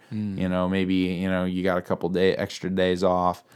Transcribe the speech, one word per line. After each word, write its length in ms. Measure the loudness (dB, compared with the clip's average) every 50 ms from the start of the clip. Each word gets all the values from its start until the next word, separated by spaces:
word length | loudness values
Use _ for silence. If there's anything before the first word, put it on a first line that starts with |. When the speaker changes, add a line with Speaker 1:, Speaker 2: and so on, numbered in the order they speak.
| _ -10 -8
Speaker 1:
Mm. 240 | -6 -6 -4 -4 -2
Speaker 2:
you 100 | -2 0
know, 200 | 0 0 0 0
maybe, 260 | 0 0 0 2 2
you 340 | 2 2 2 0 -2 -2 0
know, 160 | 0 0 0
you 180 | -2 -2 0 0
got 120 | 0 0 0
a 40 |
couple 260 | 0 -2 -4 -2 -2 -2
day, 240 | 0 2 4 4 4
extra 340 | 2 -2 -4 -6 -8 -6 -4
days 320 | 0 2 2 2 2 2
off, 400 | 2 2 2 2 0 0 -2 -4 -8 _ -16